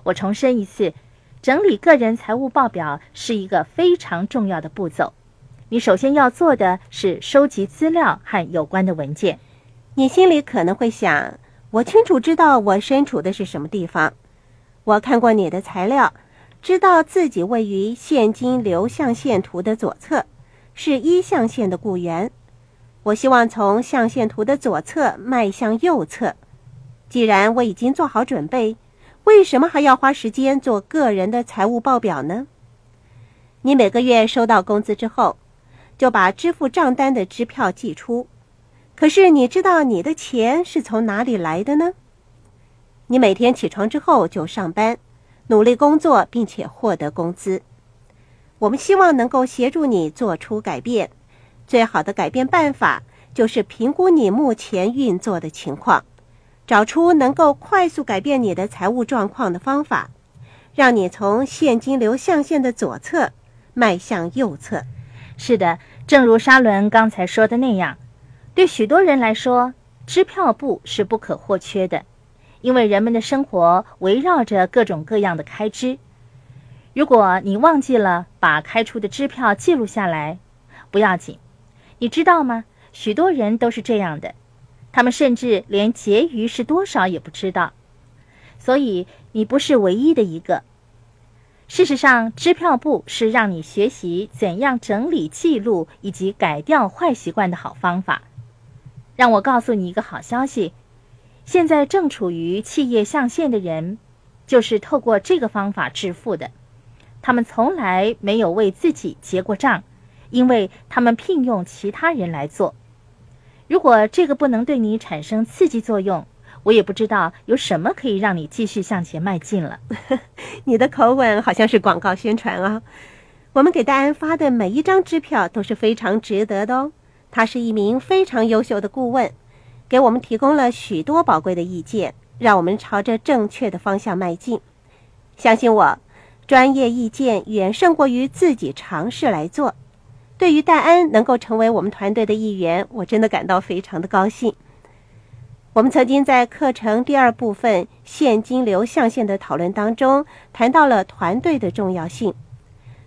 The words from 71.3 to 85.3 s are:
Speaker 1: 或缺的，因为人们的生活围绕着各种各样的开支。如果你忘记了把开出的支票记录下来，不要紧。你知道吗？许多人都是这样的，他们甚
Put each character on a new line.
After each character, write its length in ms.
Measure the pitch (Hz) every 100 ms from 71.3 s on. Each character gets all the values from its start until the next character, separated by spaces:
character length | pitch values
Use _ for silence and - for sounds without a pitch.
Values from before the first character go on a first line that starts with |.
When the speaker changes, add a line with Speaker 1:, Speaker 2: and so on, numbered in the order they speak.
| -
Speaker 1:
或 240 | - 190
缺 260 | - 196 185
的， 200 | 170 - _ _ _ _ -
因 120 | 247
为 140 | 254 220
人 160 | 202
们 80 | 226
的 80 | 233
生 240 | - 269
活 420 | 277 185 170 180 - -
围 220 | 185 233
绕 240 | 339 330 226
着 220 | 196 185
各 180 | 247 214
种 180 | 151
各 140 | 156 214
样 180 | 196 170
的 80 |
开 240 | - - 214
支。 300 | - 254 269 _ _ - - _ - - - _
如 120 | 262 294
果 360 | 240 196 185
你 160 | 202 202
忘 240 | 311 302
记 160 | - 240
了 280 | 196 175 175 _
把 220 | 170 151
开 240 | - 226 220
出 160 | 226
的 80 | 202
支 180 | - 277
票 260 | - 240
记 220 | 202 - 311
录 100 | 214
下 220 | 220 190
来， 320 | 156 151 180 _ _ _ - -
不 80 | 196
要 180 | 208 175
紧。 200 | - - _ _ _ _ _ _
你 100 | 240
知 140 | 311
道 200 | 330 339
吗？ 200 | 262 226 - _ _
许 240 | - 214 208
多 160 | 370
人 260 | 294 208 226
都 140 | 240
是 100 | 233
这 160 | - 220
样 220 | 180 151
的， 160 | - - _ _ - _ -
他 100 | 240
们 100 | 247
甚 240 | - 285